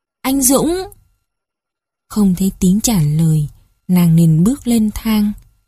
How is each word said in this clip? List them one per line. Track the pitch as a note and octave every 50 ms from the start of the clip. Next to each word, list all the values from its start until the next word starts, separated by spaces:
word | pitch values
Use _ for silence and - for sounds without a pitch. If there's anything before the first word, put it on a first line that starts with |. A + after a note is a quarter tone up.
| _ _ _ _
"Anh | - B3+ C4+ C#4 C4
Dũng!" | B3 C#4 B3+ - D4+ F4 F#4 F#4+ G4+ - - _ _ _ _ _ _ _ _ _ _ _ _ _ _ _ _ _ _ _ _ _ -
Không | - G#3+ G#3 F#3+ F3+
thấy | E3+ F#3+ G3 - -
tiếng | F#3+ F3+ F#3+ G#3+
trả | - - A3+ F3+ D3
lời, | D3 D3+ D#3 E3 D#3+ D#3 D#3 D3 C#3 - _ _ _ _ _ _ -
nàng | F#3 F3+ F3 E3+ E3
liền | E3 E3+ D#3+ D#3 D#3 F3
bước | A3 C#4 D4 -
lên | A#3+ A#3 A3+ G#3+ G#3+ G#3
thang. | - - A3+ A3 G#3+ G#3+ G#3 G3+ - - _ _ _ _